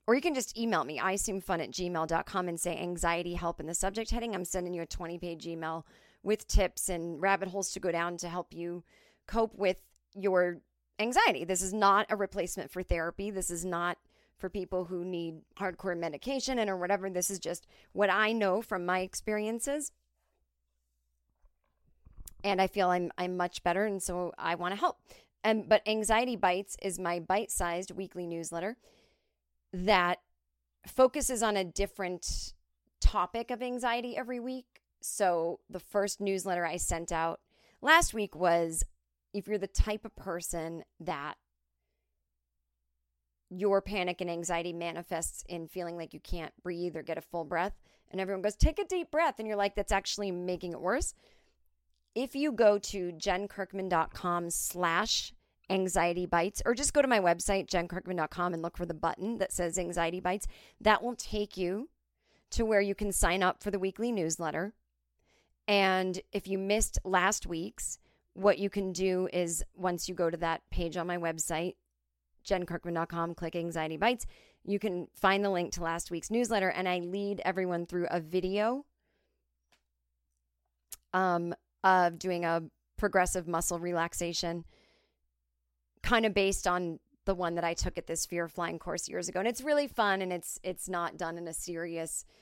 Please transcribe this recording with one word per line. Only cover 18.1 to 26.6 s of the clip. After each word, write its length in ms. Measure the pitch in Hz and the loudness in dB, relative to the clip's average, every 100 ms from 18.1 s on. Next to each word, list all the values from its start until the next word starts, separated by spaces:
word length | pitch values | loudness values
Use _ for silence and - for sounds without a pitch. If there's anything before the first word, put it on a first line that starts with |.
I 220 | 190 214 | 4 4
know 300 | 226 202 190 | 4 2 2
from 220 | 226 190 | 0 -4
my 160 | 175 185 | 0 0
experiences. 920 | 185 - - 214 214 226 - 294 277 _ _ _ _ _ _ _ _ _ _ _ _ _ _ _ _ _ _ _ _ _ - - - - | -2 -6 -4 -2 -2 -2 -2 -2 -4 _ _ _ _ _ _ _ _ _ _ _ _ _ _ _ _ _ _ _ _ _ -20 -14 -14 -4
And 160 | 202 190 | 0 4
I 60 | 190 | 4
feel 240 | 202 180 | 4 2
I'm, 200 | 180 175 - | 2 0 -4
I'm 180 | 180 180 | -4 -2
much 260 | 175 - | -2 -2
better, 240 | 180 175 214 | 0 0 0
and 160 | 196 | -2
so 300 | - 180 175 - | -4 -4 -6 -4
I 160 | - | -4
wanna 220 | 170 175 202 | -2 -2 0
help. 220 | 349 - _ - _ _ | 0 -2 _ -20 _ _
And, 260 | 226 220 165 | 0 2 6
but 140 | 214 - | 4 6
Anxiety 500 | 220 214 220 247 233 | 0 2 2 2 2
Bites 400 | 185 180 | 2 2